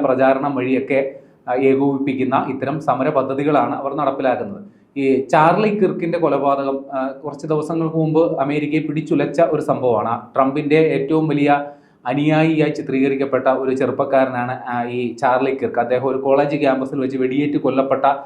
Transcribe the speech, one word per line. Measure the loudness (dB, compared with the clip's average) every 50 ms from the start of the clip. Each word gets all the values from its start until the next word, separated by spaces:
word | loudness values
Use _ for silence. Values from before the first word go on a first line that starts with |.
| 4
പ്രചാരണം | 2 2 4 4 4 4 2 0 -2 -2
വഴിയൊക്കെ, | -2 -2 0 0 0 0 0 0 0 0 -2 -4 -12 -18 -20 -20 _ _ -4
ആ, | -2
ഏകോപിപ്പിക്കുന്ന | 2 4 4 4 4 4 2 0 0 0 -2 -2 -2 0 0 0 0 0 -2
ഇത്തരം | -4 -4 -4 -4 -4 -2
സമര | 0 0 0 0 0 0
പദ്ധതികളാണ് | 0 0 0 0 -2 -2 0 2 2 2 2 0 -2
അവർ | -4 -6 -6 -4
നടപ്പിലാക്കുന്നത്. | -2 -2 -2 -2 0 0 0 0 -2 -4 -6 -10 -12 -16 -18 -20 _ _ _ -6 -2
ഈ | 0 2 2 2 2
ചാർലി | 2 4 4 6 6 4 4 2 0 2 2
കിർക്കിന്റെ | 0 0 0 -2 -4 -2 -2 0
കൊലപാതകം, | 0 0 0 0 2 0 0 0 0 -2 -4 -6 -6 -8 -6
ആ, | -6 -6 -6
കുറച്ച് | -8 -10 -10 -12 -10 -8 -6 -4
ദിവസങ്ങൾക്ക് | -2 -2 -2 -2 -2 -2 -2 -2 0 0
മുമ്പ് | 0 2 2 2 2 2 2 0
അമേരിക്കയെ | -2 -2 -2 -2 -2 -2 -2 -2
പിടിച്ചുലച്ച | -2 -2 -4 -4 -2 0 0 0 0 0 0 2
ഒരു | 2 2 0 0
സംഭവമാണ്. | -2 -2 -2 0 0 0 0 0 0 -2
ആ | -4 -6 -8 -4 0
ട്രംപിന്റെ | 0 0 2 0 -2 0 2 2
ഏറ്റവും | 4 4 4 2 0 0 0 0 0 0 0
വലിയ | 0 2 2 2 2 2 0 -4 -12 -18 -20 _ _ _ -8
അനുയായിയായി | -4 -2 0 0 2 2 4 2 2 2 2 0 0
ചിത്രീകരിക്കപ്പെട്ട | -2 -4 -4 -2 0 0 2 2 0 0 -2 0 -2 0 2 2
ഒരു | 0 2 0 -2 0
ചെറുപ്പക്കാരനാണ്, | 0 0 0 0 -2 0 2 2 2 2 2 0 -2 -4 -4 -6 -6 -6 -6
ആ, | -4 -4 -4
ഈ | -4 -4 -4 -4 -4 -4
ചാർലി | -2 0 2 2 2 2 0 0 -2
കിർക്ക്. | -4 -2 0 -2
അദ്ദേഹം | 0 0 0 0 0 0
ഒരു | -2 -2
കോളേജ് | 0 2 2 4 2 2 0 0
ക്യാമ്പസിൽ | 2 2 2 0 -2 -4 -4 -4
വെച്ച് | -4 -2 -2 -2
വെടിയേറ്റ് | -2 0 0 0 0 0 0 0
കൊല്ലപ്പെട്ട | 0 0 0 0 0 0 0 0 2 2 0 0 -4